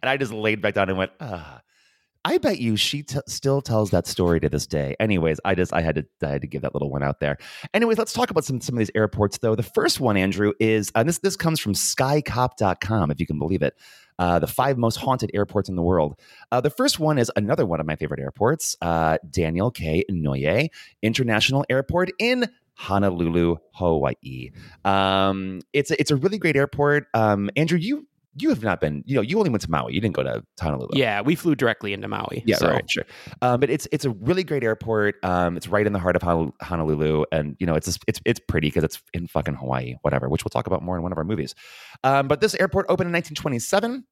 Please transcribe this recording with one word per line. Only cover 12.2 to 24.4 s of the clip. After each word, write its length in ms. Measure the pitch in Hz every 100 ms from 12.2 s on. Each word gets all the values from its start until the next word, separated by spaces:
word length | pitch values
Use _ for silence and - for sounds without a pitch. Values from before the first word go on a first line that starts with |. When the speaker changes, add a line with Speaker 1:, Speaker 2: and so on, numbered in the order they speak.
| - 110 127 -
Speaker 1:
dot 240 | 101 87
com, 320 | 95 110 78
if 80 | 71
you 60 | 82
can 100 | 76
believe 240 | 76 90
it. 120 | 73 - - - _ -
Uh, 200 | 87 87
the 80 | 76
five 300 | - 135 131
most 180 | 117 -
haunted 360 | 123 131 107
airports 340 | 101 101 104 98
in 80 | 90
the 60 |
world. 360 | 87 90 76 71 - - -
Uh, 80 | 123
the 80 | 135
first 280 | - 277 -
one 200 | 156 147
is 120 | 117 -
another 300 | 104 139 113
one 160 | 82
of 40 | 78
my 120 | 76
favorite 240 | 76 69
airports, 560 | 67 - 107 156 - -
uh, 360 | 85 82 80 78 80
Daniel 400 | 92 80 85 110
K. 360 | - 80 80 -
Inouye 600 | 90 76 67 71 98 160 - - _
International 640 | 110 113 120 107 - 135 -
Airport 400 | 131 135 170 185 -
in 260 | 226 254 240 _ _ -
Honolulu, 840 | - 98 98 90 85 85 85 82 _
Hawaii. 760 | - 90 80 69 - 67 65